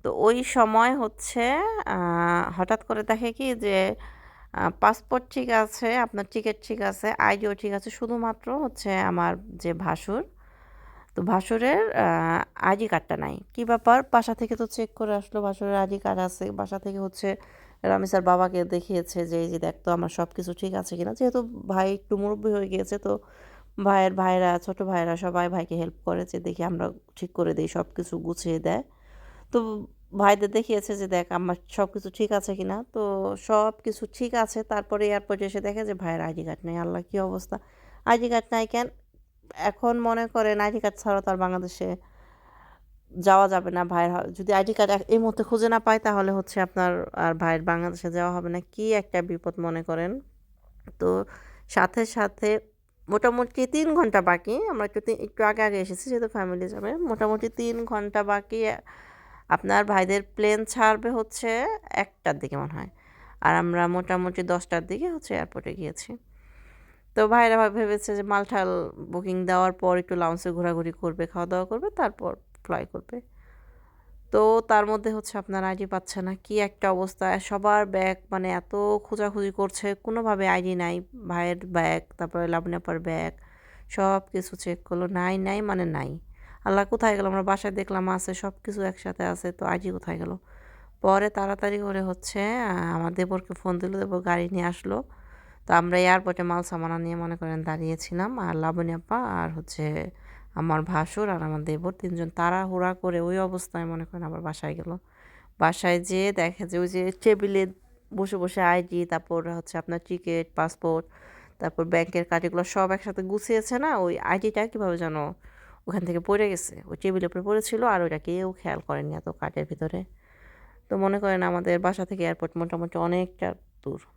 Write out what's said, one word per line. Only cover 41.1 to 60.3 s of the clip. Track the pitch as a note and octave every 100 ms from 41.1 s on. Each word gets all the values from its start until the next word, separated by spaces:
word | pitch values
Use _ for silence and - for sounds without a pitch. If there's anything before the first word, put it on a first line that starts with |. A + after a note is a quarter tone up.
| G3
তো | G3
আর | F#3
বাংলাদেশে | F#3 F#3 F3+ - F#3 F3+ - - - - - - - - _ - _ F3
যাওয়া | F#3 F#3+ G3
যাবে | F#3 F3+
না। | F3
ভাইয়ের | F3 F3 F3
হ-, | F3 -
যদি | F3 F#3+
আইডি | G3 G3
কার্ড | G#3+ G3+
এক-, | G3 -
এই | A3+
মুহূর্তে | A3+ A3
খুঁজে | G#3+ A#3 A3+
না | A3+
পায় | A3+ A3
তাহলে | A3 G3+ G3
হচ্ছে | G3 F#3 G3+
আপনার | F#3 - F3+ F3 -
আর | - E3
ভাইয়ের | E3 E3+ E3
বাংলাদেশে | F3 E3+ F3 F3 E3+
যাওয়া | F3 F3
হবে | F3 F3
না। | F3 -
কী | - G#3+
একটা | G#3+ G3 F3+
বিপদ | F3 E3+ F3 E3
মনে | E3+ E3
করেন। | E3 E3 F3 C4 - _ _ _ - - - -
তো | F2 F#2 - - - - -
সাথে | - F#3 - A3
সাথে | A#3 G3+ - G#3 G#3+ - _ _ _ -
মোটামুটি | G#3 B3 A#3+ A#3+ - B3+
তিন | D4+ D#4+
ঘন্টা | D#4 A#3+ G3+
বাকি। | F3 F3 G#3 B3+ A4
আমরা | B3+
একটু | G#3 G#3
তি-, | G#3 A3
একটু | G#3 -
আগে | G#3+ G#3+
আগে | G#3+ G3+
এসেছি | F#3+ F3+ C4
যেহেতু | A#3+ A3+
ফ্যামিলি | A3 F#3 F3+ F3+
যাবে। | G#3 G3 D#4+
মোটামুটি | E4+ A3 A3 G#3+ A3+
তিন | - A#3 A#3
ঘন্টা | A3+ G#3+ G#3 G#3
বাকি। | G3+ G3+ G3+ A3 A3 - - - - - - - -
আপনার | F3+ F#3+ G3+
ভাইদের | G#3 G3 F#3 G3+ G3